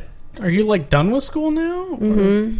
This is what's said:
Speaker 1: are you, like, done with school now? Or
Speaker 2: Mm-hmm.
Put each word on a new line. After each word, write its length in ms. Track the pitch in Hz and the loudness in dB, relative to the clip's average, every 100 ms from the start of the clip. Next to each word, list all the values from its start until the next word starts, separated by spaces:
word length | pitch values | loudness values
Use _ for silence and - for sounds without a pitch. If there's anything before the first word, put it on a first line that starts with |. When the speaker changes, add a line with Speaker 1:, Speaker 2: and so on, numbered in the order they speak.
| - - - - | -8 -14 -16 -6
Speaker 1:
are 100 | 196 | 0
you, 140 | 180 | 2
like, 260 | 214 202 139 | 2 0 2
done 220 | 147 175 | 2 2
with 120 | 262 | 0
school 280 | - 311 311 | -2 -2 -2
now? 360 | 311 330 359 381 | 0 -2 -2 -6
Or 60 | 294 | -2
Speaker 2:
Mm-hmm. 580 | 214 214 196 208 220 220 | 0 4 4 2 0 -4